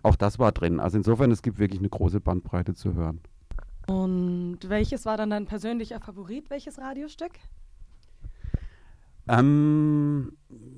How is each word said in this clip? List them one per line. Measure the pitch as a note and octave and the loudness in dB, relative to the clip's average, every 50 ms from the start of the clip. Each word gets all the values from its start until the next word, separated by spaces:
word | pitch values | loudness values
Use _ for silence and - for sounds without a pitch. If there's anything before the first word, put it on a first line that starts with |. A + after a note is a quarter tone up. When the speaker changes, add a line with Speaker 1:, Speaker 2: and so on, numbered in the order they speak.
| - | 4
Speaker 1:
auch | A2 - | 4 4
das | - G2+ G#2 - - | 6 4 2 2 2
war | B2 G#2 | 2 2
drin. | - - F2 E2+ E2+ D#2 | 2 2 0 0 0 0
Also | - F2 F#2 G#2+ | 0 0 0 2
insofern, | F#2 G#2+ A#2 A2 C#3 A#2+ | 2 4 4 4 6 4
es | A2+ G2 | 4 2
gibt | - A#2+ G2 G2+ | 0 -2 0 0
wirklich | G#2 F#2+ G2 F#2 | 0 0 0 -2
eine | G2 G2 | -4 -4
große | - - F#2 F2+ F2 G#2 | -2 0 0 0 2 0
Bandbreite | - - F2+ F2+ - - - F2 F2 - F2 | 0 0 0 0 -2 -2 -4 -2 -2 -2 -4
zu | - - G2 D#2+ | -4 -4 -2 -2
hören. | F2 E2+ D#2+ D#2 D#2+ - - - - - _ - - - - - - - - | -2 -2 -4 -4 -6 -12 -18 -20 -20 -14 _ -8 -8 -8 -10 -12 -10 -6 -4
Speaker 2:
Und | F#3+ F#3+ F#3+ F#3 F#3 F3+ F3+ F3+ F3+ F3 F3 F3 F3 - - F#3 | -2 -2 0 0 0 0 0 -2 -2 -2 -4 -6 -8 -10 -6 -4
welches | G#3 G#3 G#3+ - C#4 - - A3 | 0 0 0 0 -2 -4 -4 -4
war | A3 G#3 | -4 -2
dann | G#3+ G#3+ | -2 -2
dein | G#3+ G#3 G#3 - | -2 -4 -4 -6
persönlicher | G#3+ G#3 G3 A3+ A#3+ A#3 A3 G#3+ - G#3+ | -8 -8 -6 -6 -4 -6 -6 -8 -10 -12
Favorit? | - A3 F#3 G3+ F#3+ E3+ A3 C#4 D4 - | -14 -14 -16 -16 -14 -12 -12 -12 -10 -10
Welches | C#4 C#4+ - D4+ C#4 - | -12 -12 -12 -14 -16 -14
Radiostück? | C4 C4+ C#4 C#4 D4 D4+ - - D#4+ F4 - - - - - - - - - - - - - - - - - - - - - - - - - - - - - - - - - - - - - - - - | -14 -12 -10 -10 -12 -12 -12 -12 -12 -12 -12 -14 -18 -20 -18 -20 -20 -20 -20 -20 -20 -20 -20 -20 -20 -20 -20 -18 -16 -16 -14 -14 -6 -4 -4 -4 -4 -8 -16 -18 -20 -20 -20 -20 -20 -20 -20 -12 -2 2
Speaker 1:
Ähm, | A#2 A#2 C3 C#3+ D3 D3 D3 D3+ D3+ D3+ D3+ D3+ D3+ D3 D3 D3 D3 C#3+ B2+ - - - _ _ - A2+ A2 B2+ C3 | 4 6 6 8 6 6 6 6 4 4 4 4 4 2 2 2 0 -2 -4 -6 -10 -16 _ _ -20 -20 -20 -20 -18